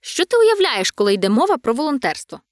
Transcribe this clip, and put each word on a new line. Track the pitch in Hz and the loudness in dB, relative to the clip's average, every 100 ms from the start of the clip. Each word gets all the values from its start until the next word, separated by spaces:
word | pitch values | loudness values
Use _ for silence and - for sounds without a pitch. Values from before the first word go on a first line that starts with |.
| - - | -10 -6
Що | |
ти | 370 480 | -2 2
уявляєш, | 440 415 370 214 185 | 4 4 0 0 -4
коли | - 208 | 0 0
йде | 196 190 | 2 2
мова | 214 381 320 | 2 2 0
про | - | -2
волонтерство? | 233 302 277 240 - - - _ | -2 -2 -2 -4 -6 -12 -20 _